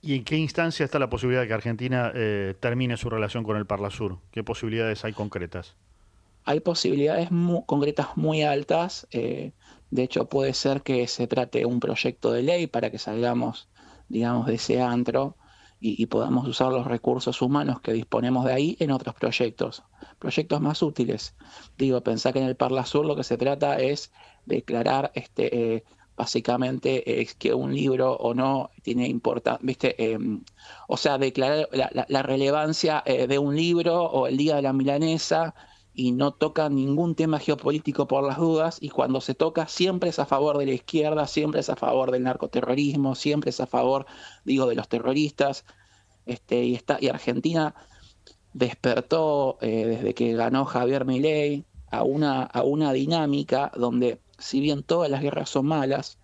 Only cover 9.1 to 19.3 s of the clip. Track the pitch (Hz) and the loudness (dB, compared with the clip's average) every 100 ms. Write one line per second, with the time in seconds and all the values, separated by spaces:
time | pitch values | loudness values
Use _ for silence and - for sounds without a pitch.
9.1 | 123 117 - - - - - _ 127 127 | -6 -4 -6 -8 -14 -20 -20 _ -2 0
10.1 | - - 139 135 127 139 139 - 131 120 | 0 0 0 0 0 0 -2 0 0 0
11.1 | - 120 120 120 127 117 123 117 113 127 | -2 -2 0 0 0 0 0 -2 -2 -2
12.1 | 123 117 120 135 175 165 120 110 104 - | -2 0 0 0 0 0 -2 -4 -6 -6
13.1 | 110 120 120 117 117 - _ - - - | -2 0 0 -2 -6 -16 _ -20 -20 -6
14.1 | 110 117 120 120 117 - 123 127 120 120 | -2 0 0 0 -2 0 2 2 2 0
15.1 | 123 139 - - - - _ - - 170 | 0 -2 -6 -20 -20 -20 _ -4 0 0
16.1 | 110 117 127 127 - 131 127 123 120 - | 0 2 0 0 0 2 2 0 -2 0
17.1 | 127 120 120 127 143 143 123 - 110 - | 0 -2 -2 0 2 0 -4 -2 -2 0
18.1 | 117 120 127 131 131 151 - 156 131 - | 0 2 0 2 0 0 0 0 0 -2
19.1 | - - | -4 -2